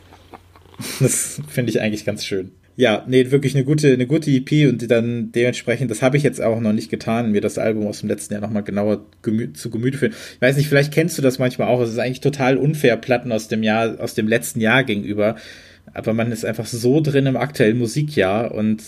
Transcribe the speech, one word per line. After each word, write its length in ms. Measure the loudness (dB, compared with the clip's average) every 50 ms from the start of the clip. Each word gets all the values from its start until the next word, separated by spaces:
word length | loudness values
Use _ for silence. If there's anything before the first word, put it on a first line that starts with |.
| -16 -20 -20 -20 -20 _ -20 -20 _ _ _ -20 _ -20 -16 -12 -12 -10 -2 0
Das 420 | 0 2 2 0 -4 -6 -8 -12 -14 -6
finde 220 | -6 -4 -4 -2
ich 100 | -2 -2
eigentlich 240 | -2 -2 -4 -4 -6
ganz 200 | -6 -6 -6 -8
schön. 280 | -6 -6 -6 -6 -8 -14 _ _ _ _
Ja, 280 | 2 2 2 2 0 -2
nee, 240 | 2 2 2 4 4
wirklich 240 | 2 0 2 2 0
eine 100 | 0 0
gute, 280 | 2 0 4 4 4
eine 140 | 4 4 2
gute 240 | 0 0 0 2 2
E 100 | 0 0
P 260 | 2 2 2 4 4
und 240 | 4 4 0 0 2
dann 420 | 2 2 2 0 -2 -4 -6 -2
dementsprechend, 580 | 0 0 0 0 0 -2 -2 -2 -2 -2 -2 -4
das 120 | -2 0
habe 140 | 0 2 2
ich 60 | 4
jetzt 200 | 2 2 0 0
auch 180 | 0 0 0 2
noch 120 | 0 0
nicht 180 | 0 0 -2 -4
getan, 420 | -6 -6 -4 -2 -2 -2 0 0
mir 80 | 0 0
das 180 | 0 0 -2 0
Album 280 | 0 0 0 0 -2
aus 140 | -4 -4 -6
dem 80 | -4 -4
letzten 260 | -4 -4 -4 -8 -8
Jahr 80 | -8
nochmal 200 | -6 -4 -4 -4
genauer 440 | -4 -2 -2 -2 0 0 0 -2 -4 -14 _ _
gemü-, 300 | -4 -2 -2 -2 -4 -6
zu 180 | -10 -12 -10 -8
Gemüte 280 | -6 -2 -2 -2 0 0
führen. 160 | -2 -2 -2 -6 -16 -18 -6
Ich 60 | 2
weiß 140 | 2 2 4
nicht, 120 | 2 2 4
vielleicht 240 | 4 2 2 2
kennst 260 | 2 0 0 0 -2 0
du 40 |
das 160 | 0 0 2 2
manchmal 300 | -2 -2 0 0 0 2
auch, 120 | 2 2
es 100 | 0 -2
ist 80 | -2 -2
eigentlich 220 | -4 -4 -4 -2
total 360 | -2 -2 0 2 2 2 2
unfair, 400 | 2 2 0 0 2 2 2 2
Platten 360 | 2 0 0 0 0 0 -2
aus 160 | -4 -4 -2 -4
dem 140 | -4 0
Jahr, 380 | 0 2 2 2 0 0 -2 -4
aus 140 | -8 -4 -2
dem 140 | -2 0 2
letzten 320 | 2 0 0 -4 -4 0
Jahr 240 | 2 4 4 4 2
gegenüber, 520 | 2 -2 -2 -2 -4 -2 0 0 0 0 -4 -12 -20 -20 -20 -20 -20 -20 _ _ -14
aber 200 | -12 -6 -4 -2
man 200 | 0 0 0 -2
ist 120 | -2 -4 -4
einfach 220 | -4 -4 -6 -6
so 340 | -8 -6 -2 2 2 2 4
drin 260 | 2 2 2 2 2
im 100 | 2 0
aktuellen 420 | 0 -2 -4 2 2 4 4 4 2
Musikjahr 720 | -2 -2 -2 -2 -4 0 0 0 2 2 2 0 -2 -2
und 300 | -2 -2 0 0 0 -2 -4